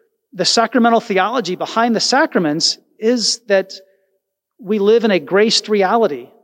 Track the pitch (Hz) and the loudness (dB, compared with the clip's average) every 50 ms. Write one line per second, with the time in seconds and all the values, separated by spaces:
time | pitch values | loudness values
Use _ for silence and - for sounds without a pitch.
0 | _ _ _ _ _ _ - 185 180 - - 240 226 220 - 254 233 233 233 220 | _ _ _ _ _ _ -8 -6 -2 0 0 0 0 0 2 2 2 4 2 2
1 | 220 - 202 185 185 208 240 262 - 180 - - 165 - - 226 233 240 226 190 | 0 0 -2 -2 -2 -2 -2 -4 -4 -4 -6 -6 -8 -6 -2 0 0 0 0 0
2 | - - 247 269 320 302 - 226 175 147 147 165 - - - - _ _ _ - | 0 0 0 0 0 0 0 0 0 0 -2 -2 -2 -4 -4 -6 _ _ _ -4
3 | 214 226 254 240 196 - - - _ 202 202 190 190 190 - - - _ _ _ | -2 -2 0 0 -2 -4 -6 -6 _ -2 0 0 -2 -4 -10 -20 -20 _ _ _
4 | _ _ _ _ _ _ _ _ _ _ _ - 247 175 214 214 196 208 220 233 | _ _ _ _ _ _ _ _ _ _ _ -12 -6 -4 -2 0 2 2 2 4
5 | 208 220 196 175 139 - 170 196 214 233 - - - - 214 202 190 180 214 233 | 2 2 0 0 -2 0 0 2 2 2 0 -2 -2 0 0 0 2 2 2 2
6 | 226 185 147 123 120 - - _ | 0 0 -2 -6 -12 -14 -20 _